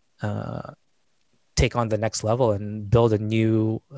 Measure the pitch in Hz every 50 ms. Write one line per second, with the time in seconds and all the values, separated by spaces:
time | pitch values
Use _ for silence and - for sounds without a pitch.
0 | _ _ _ - - 104 104 107 - - - - - - - - _ _ _ _
1 | _ _ _ _ _ _ _ _ _ _ - - 139 117 - 120 117 110 110 101
2 | 110 110 - - - 107 113 123 131 113 104 98 107 104 104 107 104 101 107 113
3 | 117 117 107 104 110 107 113 113 110 110 110 110 110 110 110 - _ _ 143